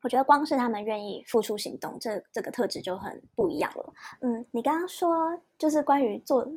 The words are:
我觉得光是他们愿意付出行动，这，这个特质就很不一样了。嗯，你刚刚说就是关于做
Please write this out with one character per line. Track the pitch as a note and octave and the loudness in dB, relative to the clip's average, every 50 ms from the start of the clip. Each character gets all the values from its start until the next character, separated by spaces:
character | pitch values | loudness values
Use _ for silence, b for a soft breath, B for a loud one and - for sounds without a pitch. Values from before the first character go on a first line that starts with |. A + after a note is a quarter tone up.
我 | _ B3 | _ 0
觉 | A#3+ B3+ | 2 2
得 | C4 | 6
光 | C4 D4 C#4+ D4 | 8 6 6 6
是 | D4 D#4 C4+ | 2 2 2
他 | A#3+ B3 | 2 0
们 | A3 G#3 G#3 | 0 -2 -2
愿 | G#3+ A3 G#3+ G#3 G#3 | -2 -2 -4 -4 -6
意 | F#3+ - - - | -10 -10 -10 0
付 | - A#3 | 2 2
出 | G#3 - G#3+ G#3 | 2 2 -2 -4
行 | - - - G3 | -4 -6 -8 -8
动， | - E3 - - | -8 -8 -8 -6
这， | - A#3+ G#3+ F#3+ - _ _ | -6 -4 -4 -6 -6 _ _
这 | - | -6
个 | - - | -6 -6
特 | - - A#3 - | -2 -2 -2 -2
质 | - - | -2 -4
就 | - F#3+ F#3 F#3+ | -6 -6 -6 -6
很 | G3 G3 - - - - _ | -6 -10 -10 -12 -16 -16 _
不 | - A3+ F3 | 0 0 0
一 | D3 - | 2 0
样 | - - - | -2 -4 -4
了。 | - - - B B B B B B | -8 -14 -14 B B B B B B
嗯， | - B3 A#3 A3+ A#3+ _ | -4 -2 -2 -2 -6 _
你 | _ A#3 | _ -2
刚 | A#3 C#4 D4+ D#4+ | 0 2 0 0
刚 | F4 | -2
说 | F#4 - - F#4 E4+ E4 E4 D#4+ D#4+ E4+ F4 _ _ _ _ | -4 -4 -2 0 2 2 2 2 0 -2 -6 _ _ _ _
就 | - D#4 | 0 2
是 | D4 D4+ | 2 2
关 | D4 D4 C#4 C#4 C#4 | 4 4 4 4 4
于 | A3+ G3+ - - | 2 0 -4 -2
做 | - D4 B3+ A3+ B3 D#4 | 0 2 2 2 0 -8